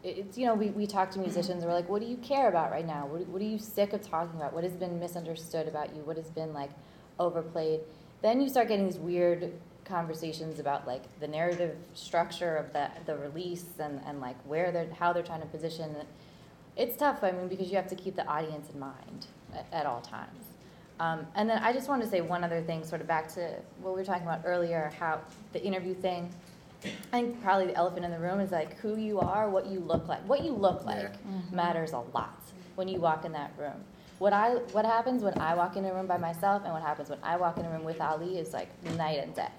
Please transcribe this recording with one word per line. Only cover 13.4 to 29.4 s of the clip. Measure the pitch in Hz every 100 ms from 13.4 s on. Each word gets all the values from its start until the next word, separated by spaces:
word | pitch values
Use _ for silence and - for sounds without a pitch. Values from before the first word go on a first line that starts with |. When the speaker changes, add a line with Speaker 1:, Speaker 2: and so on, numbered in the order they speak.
| 180 175 - -
Speaker 1:
and, | 151 139 135
and, | 143
like, | 127 - 139
where | 156 180
they're, | 170 160 165
how | 175
they're | 175
trying | 170 160
to | 165
position | 151 160 160 156 147
it. | 151 - - - - - - -
It's | 233 -
tough, | 294 269
I | 190
mean, | 180 180
because | 190 180
you | 190
have | 190
to | 185
keep | 196 185
the | -
audience | 151 160 151 -
in | 143
mind | 139 127 - - - - -
at, | 156 -
at | 170 147
all | 120
times. | - - - - - - - - - -
Um, | 165 160 160
and | - 220
then | 220
I | 226
just | 254 254
wanted | 269
to | 220
say | 190
one | 165 175
other | 175 170
thing, | 160 165
sort | 160 165
of | 165
back | 160 160
to | - 170 - - -
what | 185
we | 185
were |
talking | 190 180 170
about | 165
earlier, | 170 180 170 165 151 -
how | 165 156 - - -
the | -
interview | 202 185 180
thing. | 185 185 180 175 - - - - -
I | - - -
think | 247 233 -
probably | 196 196 185
the |
elephant | - 175 180 175
in |
the | 165
room | 175 196
is, | 190
like, | 175 156 -
who | 214 220
you | 214 202
are, | 170 202